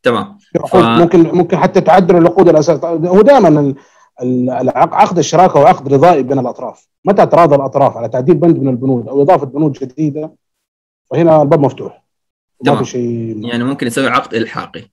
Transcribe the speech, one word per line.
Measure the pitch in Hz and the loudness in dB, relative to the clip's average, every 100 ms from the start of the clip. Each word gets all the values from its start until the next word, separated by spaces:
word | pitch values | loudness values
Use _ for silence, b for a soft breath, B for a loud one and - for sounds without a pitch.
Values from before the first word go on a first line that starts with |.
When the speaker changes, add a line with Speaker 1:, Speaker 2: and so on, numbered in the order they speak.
Speaker 1:
تمام. | 127 113 98 - | -2 -4 -6 -16
Speaker 2:
في | _ - | _ -8
عقود | - - | -2 0
Speaker 1:
ف- | 113 | 2
Speaker 2:
ممكن، | 117 170 180 | 2 2 2
ممكن | 160 170 170 175 | 2 0 -2 -2
حتى | 185 190 | 0 0
تعدل | 160 185 180 180 | 2 2 4 4
العقود | 165 190 175 | 4 4 4
الأساسية. | 156 147 147 165 | 4 2 -2 -4
هو | 165 175 185 | -4 0 4
دائمًا | 220 277 180 147 | 4 4 4 2
ال-، | 143 135 b b b _ | 0 -6 b b b _
ال-، | 127 127 127 | -4 -2 -4
العق-، | 123 127 123 170 | -2 -4 0 -2
عقد | - 214 175 | 0 0 0
الشراكة | 143 160 185 147 | -2 2 2 4
هو | 151 | 2
عقد | 180 135 | 2 0
رضائي | 139 170 156 | 2 4 2
بين | 123 135 | -2 -4
الأطراف. | 123 110 123 - _ _ 170 | -4 -8 -14 -16 _ _ -2
متى | 208 156 | 0 2
تراضى | 151 170 143 | 4 4 2
الأطراف | 135 139 131 113 | 0 0 -2 0
على | 117 | -4
تعديل | 127 131 156 | -2 0 2
بند | 170 147 | 2 0
من | 135 | -2
البنود | 123 135 127 110 | -4 -2 -4 -2
أو | 139 | -2
إضافة | 147 170 135 | 2 0 -2
بنود | 139 156 | -4 -4
جديدة، | 131 127 - 156 147 156 _ _ _ _ _ _ _ _ | -4 -12 -6 -6 -6 -14 _ _ _ _ _ _ _ _
فهنا | 131 165 156 | -2 2 2
الباب | 143 160 | 2 2
مفتوح. | 135 - 98 - _ _ _ _ _ _ | 0 -4 -18 -18 _ _ _ _ _ _
ما | 131 | -4
Speaker 1:
تمام. | 123 | -2
Speaker 2:
في | 120 | -4
شيء. | 127 120 117 113 107 120 | -6 -6 -6 -8 -10 -8
Speaker 1:
يعني | 120 | -6
ممكن | 123 135 123 | -6 -6 -6
يسوي | 131 127 | -4 -2
عقد | 123 - | -2 -4
إلحاقي. | 113 113 - - - - | -6 -6 -10 -14 -20 -20